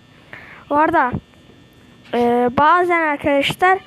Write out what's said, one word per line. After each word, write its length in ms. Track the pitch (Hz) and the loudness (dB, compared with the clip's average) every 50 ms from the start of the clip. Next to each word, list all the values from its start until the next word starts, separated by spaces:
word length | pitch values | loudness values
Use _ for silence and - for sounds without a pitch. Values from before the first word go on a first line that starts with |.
| _ _ _ - - - - - - - - - - - | _ _ _ -20 -20 -20 -20 -20 -20 -20 -20 -20 -10 -4
Bu 60 | 285 | -2
arada, 360 | 294 311 320 330 320 262 247 - - - _ _ - - - - - - _ _ - - - - - - - - | 0 0 0 0 0 -2 -2 -4 -8 -12 _ _ -20 -20 -20 -20 -20 -20 _ _ -20 -20 -20 -20 -20 -12 -6 -4
e, 360 | 240 240 240 240 240 247 247 247 285 | -2 0 0 0 0 0 0 0 2
bazen 420 | 294 311 339 359 359 349 349 330 | 2 4 4 2 2 0 0 -2
arkadaşlar 760 | 320 302 285 285 - 302 285 277 277 - - - 359 370 381 381 - | -2 -2 -4 -4 -2 0 0 0 0 -2 -2 0 2 2 2 0 -2